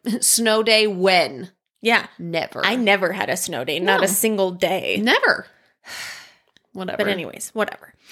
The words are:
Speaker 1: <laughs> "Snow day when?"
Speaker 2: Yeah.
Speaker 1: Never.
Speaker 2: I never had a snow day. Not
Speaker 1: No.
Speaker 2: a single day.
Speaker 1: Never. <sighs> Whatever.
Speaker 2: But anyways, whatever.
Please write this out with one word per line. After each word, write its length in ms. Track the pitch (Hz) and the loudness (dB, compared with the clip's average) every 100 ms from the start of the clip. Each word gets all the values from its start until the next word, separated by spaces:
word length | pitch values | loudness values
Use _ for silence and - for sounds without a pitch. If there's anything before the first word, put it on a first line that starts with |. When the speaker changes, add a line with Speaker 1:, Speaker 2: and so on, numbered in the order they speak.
| 247 | -4
Speaker 1:
<laughs> 140 | 240 | -2
"Snow 440 | - 233 226 220 | 0 2 4 2
day 240 | 220 220 214 | 4 4 4
when?" 640 | 185 190 180 131 131 180 _ _ _ | 2 4 4 2 -4 -14 _ _ _
Speaker 2:
Yeah. 260 | 226 220 - - | 0 0 -2 -12
Speaker 1:
Never. 480 | 170 165 - - 196 | -4 -4 -4 -2 -2
Speaker 2:
I 80 | |
never 380 | 254 208 202 175 | 0 2 2 2
had 180 | 190 - | -2 -4
a 60 | - | -4
snow 260 | - 117 | -4 -6
day. 160 | 131 156 | -4 -2
Not 220 | 185 190 | 2 2
Speaker 1:
No. 60 | 185 | 2
Speaker 2:
a 20 | |
single 420 | 196 220 208 185 | 2 0 0 -2
day. 460 | 180 175 190 - 196 | 0 -2 0 -2 -2
Speaker 1:
Never. 460 | 226 440 539 - - _ _ _ | 2 2 2 -2 -6 _ _ _
<sighs> 20 | - - - - - _ _ _ _ | -18 -14 -14 -16 -20 _ _ _ _
Whatever. 260 | 190 185 - | -10 -8 -4
Speaker 2:
But 100 | 202 | -2
anyways, 420 | 185 143 - - | -2 -6 -12 -10
whatever. 400 | 220 - - - _ - | -6 -6 -6 -20 _ -18